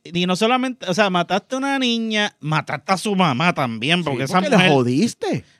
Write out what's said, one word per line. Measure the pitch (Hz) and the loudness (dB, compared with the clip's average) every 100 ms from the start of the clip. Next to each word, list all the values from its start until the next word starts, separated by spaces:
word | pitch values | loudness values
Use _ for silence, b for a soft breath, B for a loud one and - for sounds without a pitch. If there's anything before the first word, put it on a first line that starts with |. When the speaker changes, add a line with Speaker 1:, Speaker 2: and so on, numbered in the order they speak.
| 151 170 | -8 -2
Speaker 1:
y | 180 | -2
no | 175 | 0
solamente, | 220 254 262 247 - | 2 0 -2 -6 -4
o | |
sea, | 180 208 | 0 2
mataste | 180 170 185 - 262 | 2 0 -2 -4 -4
a | |
una | 277 277 | -4 -2
niña, | 247 233 226 214 208 - | -2 -2 -2 -2 -2 -4
mataste | 147 156 - 151 - | -4 -2 -2 -6 -2
a | 190 | -2
su | 220 190 | 0 2
mamá | 175 123 175 | 2 2 0
también, | 170 127 110 127 180 | 0 -2 -4 -2 0
Speaker 2:
Sí, | |
Speaker 1:
porque | 156 127 135 | 0 -2 0
Speaker 2:
porque | 185 | 0
Speaker 1:
esa | |
Speaker 2:
le | 233 | 2
Speaker 1:
mujer, | 220 185 | 4 4
Speaker 2:
jodiste. | 139 120 131 226 - 403 147 b b | 4 2 2 0 -2 -4 -4 b b